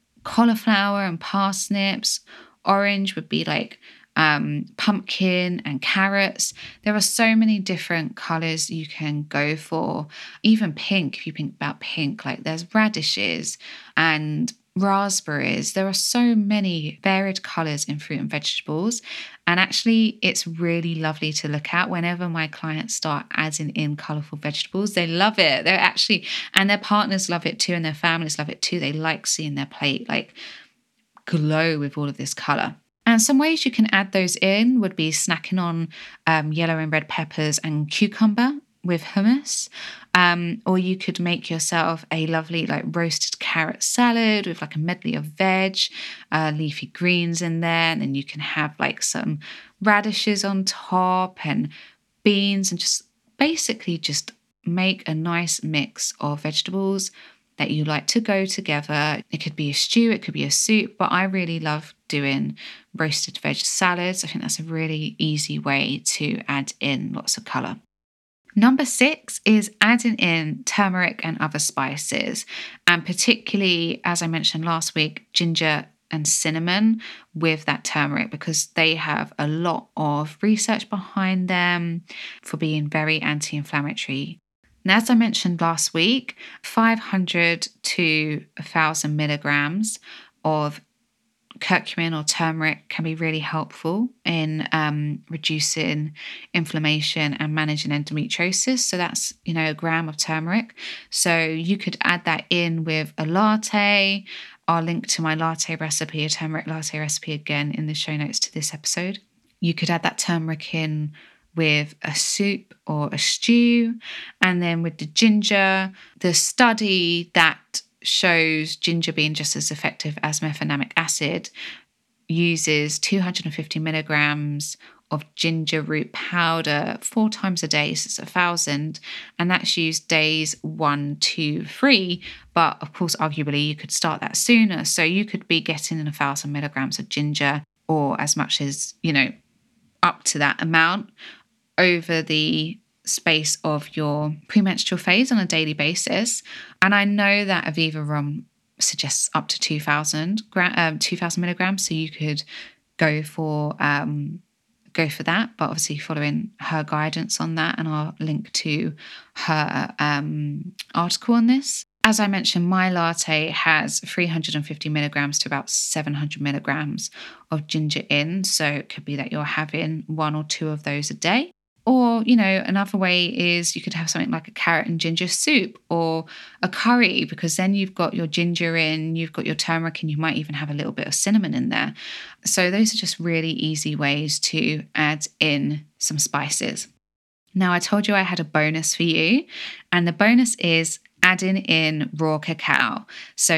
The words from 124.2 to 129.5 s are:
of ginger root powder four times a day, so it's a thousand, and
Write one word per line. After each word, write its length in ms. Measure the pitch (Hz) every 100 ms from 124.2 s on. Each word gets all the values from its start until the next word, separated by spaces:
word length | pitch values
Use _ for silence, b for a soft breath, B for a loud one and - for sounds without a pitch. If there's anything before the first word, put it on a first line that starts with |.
| 147 147 147 147 147 - B B -
of 120 | 156 -
ginger 480 | - 165 165 156 160
root 280 | 151 151 -
powder 840 | - - 180 165 165 156 147 147 -
four 260 | - 226 214
times 340 | 214 190 175
a 60 | 156
day, 240 | 151 147
so 120 | 151 -
it's 120 | -
a 60 |
thousand, 760 | 151 180 175 175 - 143 156 156 B B B -
and 120 | 175